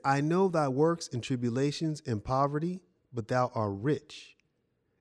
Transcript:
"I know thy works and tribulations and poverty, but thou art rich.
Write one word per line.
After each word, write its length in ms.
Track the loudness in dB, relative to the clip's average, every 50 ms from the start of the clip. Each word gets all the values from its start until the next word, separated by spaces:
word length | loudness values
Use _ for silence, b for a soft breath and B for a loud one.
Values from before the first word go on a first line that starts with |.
| 0
"I 180 | 0 2 2
know 260 | 2 2 2 2 2 2
thy 220 | 2 2 0 2
works 400 | 2 2 2 2 2 0 -4 -6
and 120 | -6 -6
tribulations 800 | -4 -2 -4 -2 0 -2 0 0 0 0 0 -2 -4 -4 -4 -4 -4
and 180 | -4 -4 -4 -2
poverty, 580 | -2 0 2 2 2 0 -2 -4 -4 -6 -8 -12 _ _ _ _ _ -10
but 140 | -10 -4 0
thou 240 | 2 2 2 2 0
art 220 | -2 -2 0 -2 -2
rich. 560 | 0 0 -2 -2 -2 _ -20 -20 -20 -20 -20 _ _ _ _ _ _ _ _ _ _ _ _ _